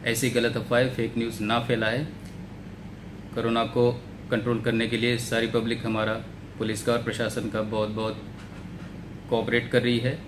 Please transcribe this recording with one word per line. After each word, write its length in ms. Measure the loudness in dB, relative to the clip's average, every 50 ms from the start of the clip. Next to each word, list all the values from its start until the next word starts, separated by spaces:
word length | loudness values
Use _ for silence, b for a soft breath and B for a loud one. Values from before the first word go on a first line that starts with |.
| 0
ऐसी 240 | 0 0 2 2 2
गलत 280 | 4 4 4 4 2
अफवाहें, 360 | 0 0 4 4 4 4 4 2
fake 240 | 0 -2 0 0
news 260 | -2 -2 -2 -2 -2 0
ना 160 | 2 2 2
फैलाएं। 480 | 4 2 2 2 2 2 2 0 -2 -4 -8 -12 -14 -14 -12 -12 -14 -12 -14 -14 -14 -14 -14 -14 -14 -14 -14 -14 -14 -14 -14 -14 -12 -6 -4
कोरोना 280 | -2 0 2 2 2 0
को 280 | 2 4 4 4 4 4 0 -8 -12 -14 -12 -4 0
control 300 | 0 0 2 2 0 2
करने 260 | 2 2 2 2 2
के 100 | 2 2
लिए 200 | 2 2 2 2
सारी 300 | 2 0 0 2 2 2
public 380 | 4 2 2 2 2 -2 -2 -2
हमारा, 280 | -2 0 2 2 0 0 -2 -4 -10 -12 -14 -14 -14 -6
पुलिस 260 | -4 -2 -2 -2 0 2
का 100 | 2 2
और 100 | 2 2
प्रशासन 460 | -2 -2 0 -2 -2 -2 -2 -4 -2
का 120 | -2 -2
बहुत-बहुत 600 | -2 0 0 0 0 0 0 -2 -2 -2 -4 -6 -10 -12 -12 -12 -14 -14 -12 -12 -12 -12 -12 -12 -12 -12 -12 -12 -12 -12 -12 -12 -2 0
cooperate 420 | 2 2 4 4 2 2 2 4
कर 100 | 4 4
रही 180 | 6 6 2 4
है। 200 | 2 0 -2 -2 -8